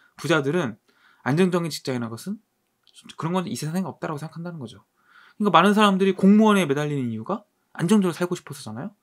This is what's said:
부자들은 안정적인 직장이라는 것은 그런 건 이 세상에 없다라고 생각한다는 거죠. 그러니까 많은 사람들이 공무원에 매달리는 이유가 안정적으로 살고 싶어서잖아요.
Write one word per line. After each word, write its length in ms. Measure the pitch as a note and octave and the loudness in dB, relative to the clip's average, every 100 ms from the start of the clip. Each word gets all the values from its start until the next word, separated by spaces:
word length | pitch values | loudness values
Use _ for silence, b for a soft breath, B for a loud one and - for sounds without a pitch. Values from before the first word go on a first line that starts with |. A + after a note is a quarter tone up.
| b b | b b
부자들은 600 | D3 D#3+ C#3 F3 A#2+ G#2+ _ b b b | 0 0 0 -2 -4 -8 _ b b b
안정적인 480 | - D3+ F#3 F3 E3 | -2 0 2 0 -4
직장이라는 400 | D3 - B2+ A#2 | -8 -6 -6 -6
것은 300 | A2+ - G#3 _ _ _ _ _ _ - - | -10 -10 -12 _ _ _ _ _ _ -20 -10
그런 160 | D#3+ | -4
건 120 | F#3 F3 | -4 -4
이 100 | B2 | -8
세상에 300 | D3+ F3 F3 | -6 -6 -6
없다라고 320 | - E3+ D3 | -8 -8 -8
생각한다는 400 | D#3 E3 E3+ E3+ | -12 -12 -14 -12
거죠. 260 | A#2 G2 _ _ b b b b | -14 -18 _ _ b b b b
그러니까 180 | G#3 D#3+ | 2 6
많은 160 | F#3+ G#3 | 6 6
사람들이 400 | G#3 F#3+ G3 F#3 | 4 4 0 4
공무원에 500 | F#3+ G#3+ G#3+ G3+ D#3+ | 6 6 6 4 2
매달리는 460 | C#3 D3+ D3 B2 | -2 -2 -4 -4
이유가 320 | A2 A2 G3+ _ _ _ | -6 -8 -8 _ _ _
안정적으로 420 | - E3 G#3+ F#3 | -4 2 2 2
살고 200 | D#3 F3+ | -2 -6
싶어서잖아요. 600 | F3+ - C#3 - A2 F#3 - | -6 -10 -16 -14 -12 -14 -16